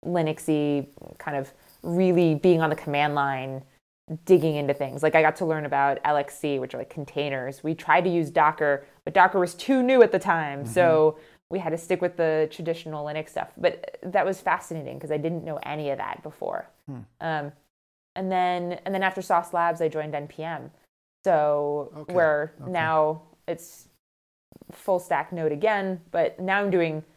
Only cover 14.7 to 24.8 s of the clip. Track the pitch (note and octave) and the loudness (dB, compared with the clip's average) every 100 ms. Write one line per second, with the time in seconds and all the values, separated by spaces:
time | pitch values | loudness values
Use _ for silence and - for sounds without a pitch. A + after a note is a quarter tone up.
14.7 | E3 C3 C3+ D3+ D3+ D#3+ E3+ D#3+ D3+ - | -10 -10 -12 -6 -4 -2 -4 -8 -10 -8
15.7 | D3+ D3 C3+ - - D3+ - G1+ G1+ - | -6 -4 -6 -6 -10 -14 -10 -8 -8 -10
16.7 | _ - B2+ A2 _ E3 D#3 D3 D3 _ | _ -16 -16 -16 _ -6 -4 -6 -14 _
17.7 | _ _ _ _ - F#3+ F#3 F3+ F3+ F3 | _ _ _ _ -8 -2 0 2 0 -4
18.7 | F3 - G3 F#3+ F#3+ F#3 F3 E3+ F3 E3+ | -6 -4 -2 -2 -2 0 0 0 0 0
19.7 | E3 D#3+ D#3 D3+ D3 D3 - D#3+ D#3+ C3 | 0 -2 -2 -6 -8 -8 -12 -10 -10 -12
20.7 | _ _ _ _ _ - E3 D3+ D3 D3 | _ _ _ _ _ 2 4 4 2 0
21.7 | D3 C#3+ D3+ D3+ F3+ D#3+ D3 D#3 - - | -2 -6 -12 -2 2 4 2 -2 -8 -6
22.7 | F3 D#3+ D#3+ D#3 D#3+ - _ - E3 - | -2 2 2 2 0 -10 _ -8 -8 -10
23.7 | - _ _ _ _ _ _ _ - - | -20 _ _ _ _ _ _ _ -20 -20
24.7 | - | -10